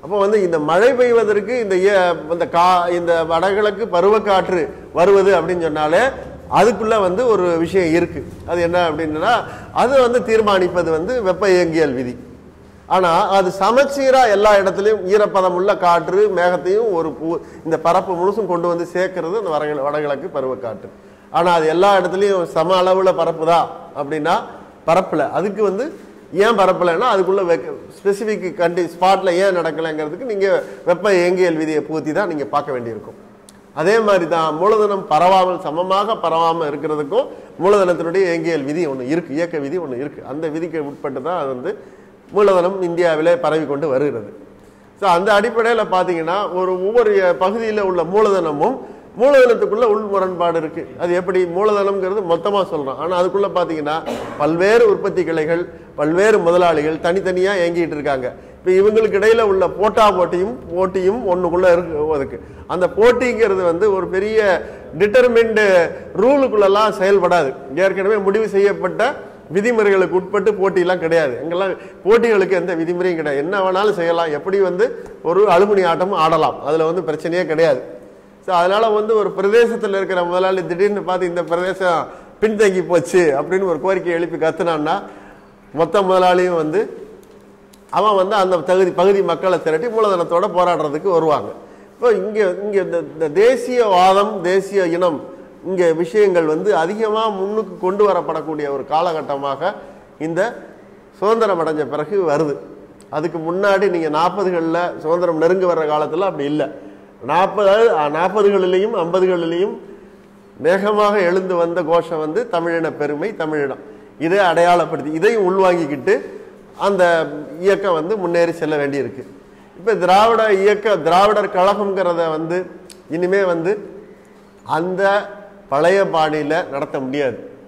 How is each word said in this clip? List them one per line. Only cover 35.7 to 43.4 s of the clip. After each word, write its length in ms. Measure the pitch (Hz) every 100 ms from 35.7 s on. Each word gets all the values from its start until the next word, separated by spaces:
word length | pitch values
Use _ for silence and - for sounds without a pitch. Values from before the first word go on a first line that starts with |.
| 151 185 190 208 220
பரவாம 500 | 170 165 165 165 156
இருக்கிறதுக்கும் 600 | 143 151 151 143 202 294 - - -
மூலதனத்தினுடைய 520 | 175 208 185 165 165 175
இயங்கியல் 460 | 190 165 165 160
விதி 240 | 135 151 165
ஒண்ணு 140 | 135
இருக்கு, 340 | 127 160 170
இயக்க 240 | 143 170 165
விதி 200 | 139 180
ஒண்ணு 200 | 160 123
இருக்கு. 240 | 143 151 -
அந்த 200 | 139 165
விதிக்கு 380 | 156 170 160 143
உட்பட்டு 360 | 139 147 135
தான் 160 | 131 175
அது 80 | 139
வந்து 300 | 127 139 214 - - - - -
மூலதனம் 500 | 175 202 190 175 196
இந்தியாவிலே 540 | 180 170 175 156 160
பரவி 300 | 170